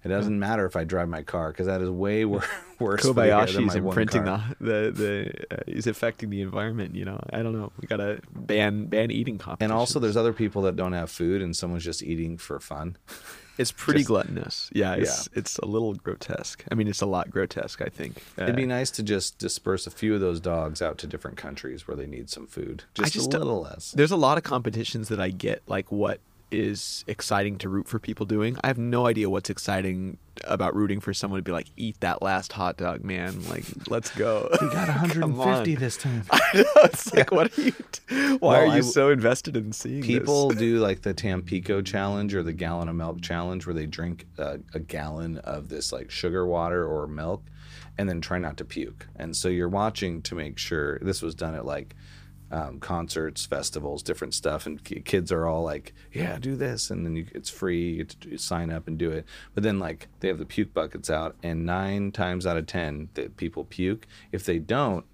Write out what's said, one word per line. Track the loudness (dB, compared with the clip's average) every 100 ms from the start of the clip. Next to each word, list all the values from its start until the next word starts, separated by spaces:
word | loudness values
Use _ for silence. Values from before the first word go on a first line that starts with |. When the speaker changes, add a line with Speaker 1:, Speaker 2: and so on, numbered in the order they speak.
Speaker 1:
it | 0
doesn't | 0 2
Speaker 2:
Yeah. | 2
Speaker 1:
matter | 2 2 0
if | 0
I |
drive | 0 0 0
my | -4
car, | -4 -4 -4
'cause | -2 0
that | 0
is | 0
way | 0 0 2
wor-, | 2 0
<laughs> | -2 -8 -12 -2
worse | 0 4
for | 4
the | 6
air | 8 8
than | 6 4
Speaker 2:
Kobayashi's | 2
Speaker 1:
my | 2
one | 2 2
Speaker 2:
imprinting | 4 2
Speaker 1:
car. | 2 0 -2 -4
Speaker 2:
the, |
the, | 0 2 2 0 0 0 -4 -8 -8
the, | -8
uh, | -4
he's | -2 -2
affecting | 0 -2 -2 -6
the | -4
environment, | -2 -2 -2 -2 -4
you | -4
know. | -6 -6 -6
I | -2
don't | -2
know. | -2 -4 -8
We | -4
gotta | -2 0 -2 -8
ban, | -12 0 4 4 2 2
ban | 2 2
eating | 0 -2 -4
competitions. | -8 -2 2
Speaker 1:
And | 2
also, | 2 2
there's | 4 4
other | 4
people | 4 0 2
that | 2
don't | 2 0
have | 0 -4
food, | 0 2 2
and | 0
someone's | -2 -2 -2
just | -4 -6
eating | -4 -2 -2 -6
for | -8 -8
fun. | -8 -8 -8 -10 -16
<laughs> | -18 -16 -20 -14 -2
Speaker 2:
It's | -2
pretty | -2 2 4
Speaker 1:
Just | 4
Speaker 2:
gluttonous. | 2 2 -4 -6 -8 -4
Yeah, | 0 2
it's, | 2 0 0 -4
Speaker 1:
Yeah. | -6
Speaker 2:
it's | -6 -6
a | -2
little | 0 -2
grotesque. | -4 -6 -8 -6 -8 -8 -12 -4
I |
mean, | 0 0
it's | 0
a | 0
lot | 0 0
grotesque, | 0 0 -2 -6 -6
I | -8
think. | -6 -10 -10 -14 -4
Speaker 1:
It'd | 0 0
be |
Speaker 2:
Uh, | 0
Speaker 1:
nice | 0 -2
to | -4
just | 0 0 -2 -4
disperse | -6 -4 -2 -2 -2
a |
few | -2 0
of | 2
those | 2 0
dogs | 0 0 -2 -2
out | -4 -4
to | -8
different | -8 -10 -12
countries | -12 -10 -10 -10 -8
where |
they | -8 -8
need | -10 -10
some | -12 -12
food. | -10 -8 -10 -10 4
Speaker 2:
I |
Speaker 1:
Just | 4
Speaker 2:
just | 4 0
Speaker 1:
a |
Speaker 2:
don't | 2
Speaker 1:
little | 2 0
less. | -2 -10 -2
Speaker 2:
There's | 6 6
a | 8
lot | 8 6
of |
competitions | 2 0 0 -2 -2 -4 -2
that | 0
I | 0
get, | 0 -2 -2 -2
like, | -4 -2
what | 0 0 0 _ _ _
is | 0 0 -2 -6 -8 -6
exciting | -6 0 2 2 -2
to | -2
root | -2 -2
for | -4
people | -4 -4 0
doing. | 2 2 0
I | 0
have | 0
no | 2 4 4
idea | 4 2
what's | 0 -2
exciting | -6 -2 0 0 -2 -4 -8 -16 -14
about | -2 0 2
rooting | 2 2 0
for | -2
someone | -4 -2 -4
to |
be | -2
like, | -4 -4 -6
"Eat | -8 -2
that | -2 0
last | 0 0 -2
hot | -4 -2 -2
dog, | -4 -4
man. | -4 -4 -4 -6 -6
Like, | -6 -8 -10 -4
let's | -4 -4 -2
go." | 2 2 4
<laughs> | 2
Speaker 1:
We | 4
got | 0 2
Speaker 2:
Come |
Speaker 1:
a | 2
hundred | 2 2
and | 0 2
fifty | 2 4 2 0
Speaker 2:
on. |
Speaker 1:
this | -2 -2
time. | -2 -2 2
Speaker 2:
<laughs> |
I | 4 4
know. | 6 8 10
It's | 8 6 2
like, | 4 4
Speaker 1:
Yeah. | 4
Speaker 2:
what | 4 2
are |
you | 0
t-, | 0 -12 -16 -4
why | 0 2 4
Speaker 1:
Well, | 8
Speaker 2:
are | 8 8
you |
Speaker 1:
I | 6
w-, | 6
Speaker 2:
so | 6 8
invested | 8 6 4 0 -2
in | -4
seeing | -6 -6 -2
this? | 2
Speaker 1:
People | 2 6 6 6
do, | 4 4 6
like, | 4 2
the | -2
Tampico | -2 0 -2 0 -4 0 0
challenge | 0 -2 0 0 0
or | 0
the | -2
gallon | -2 -2 -2 -2
of | -2
milk | -4 -6
challenge | -4 -2 -2 -4 -4
where |
they | -4 -4
drink, | -4 -6 -6 -12 -8
uh, | -6 -6 -8
a | -10
gallon | -8 -6 -6 -6 -6 -6
of | -6 -8 -8
this, | -6 -6
like, | -6 -8
sugar | -4 -2 2 2
water | 2 2 0
or | 0 -2 -2
milk | -6 -4 -6 -8 -20 -18 -18 -14 -4
and | -2
then | -2
try | -2 -2
not | -2 -6
to |
puke. | -10 -8 -8 -10 -18
And | -10 -6 -2
so | 0
you're | 2 0
watching | 2 0 0 -4 -4
to | -6
make | -6 -8 -8
sure, | -4 -2 0 -2
this | -2 -2
was | -4 -4
done | -6
at, | -4 -6
like, | -6 -8 -18 -20 -20 -20 -20 -8
um, | -6 -4 -8
concerts, | -4 -4 -2 -2 -4 -4 -4
festivals, | -2 -2 -4 -6 -6
different | -4 -4 -4
stuff, | -2 0 -2 -6
and | -10
ki-, | -10 -10
kids | 0 0 2
are | 0 2
all | 0
like, | -2 -4 -10 -20 -12
"Yeah, | -6 -4 -4
do | -4 -2
this," | -4 -2 -4
and | -4 -4
then | -4
you, | -6
it's | -10 -12
free, | -4 0 0 0
you | -4
get | -6
to | -12
do, | -14 -8
sign | -4 -2 -2
up | -4 -6
and | -2
do | -2
it. | -2 -8 -18 -8
But | -2
then, | 0 0
like, | -2 -8 -14 -4
they | -2
have | -2
the | -4
puke | -2 0
buckets | 0 -2 -6 -2
out, | -2 -2 -6
and | -4 -2
nine | 0 0 0 -2 -2
times | -2 -2 0 0
out | -2
of | -2
ten, | -4 -4 -4 -8
the | -8 -8
people | -6 -6 -6
puke. | -10 -2 0 0 -6 -20 -8
If | -6
they | 0 -2
don't | 0 0 2 0 -6